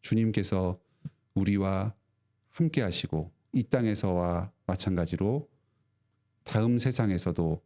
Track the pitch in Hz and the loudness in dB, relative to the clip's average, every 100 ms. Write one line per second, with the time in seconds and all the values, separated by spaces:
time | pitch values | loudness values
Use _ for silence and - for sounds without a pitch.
0 | - 110 113 107 95 95 92 87 _ _ | 0 2 2 0 0 0 0 -2 _ _
1 | - _ _ - 98 101 95 95 104 - | -20 _ _ 0 2 2 2 0 -2 -6
2 | _ _ _ _ _ - 165 156 107 85 | _ _ _ _ _ -2 0 2 -2 -2
3 | - 80 78 _ _ 131 113 131 117 101 | -4 -4 -6 _ _ -2 0 2 2 0
4 | 101 87 87 87 95 _ - 90 - 90 | 0 0 2 0 -4 _ -6 -2 0 0
5 | 85 87 98 135 156 _ _ _ _ _ | 0 0 0 -2 -6 _ _ _ _ _
6 | _ _ _ _ - 110 113 120 131 127 | _ _ _ _ -4 0 2 2 0 0
7 | 110 90 87 85 82 80 | 0 0 -2 0 0 -2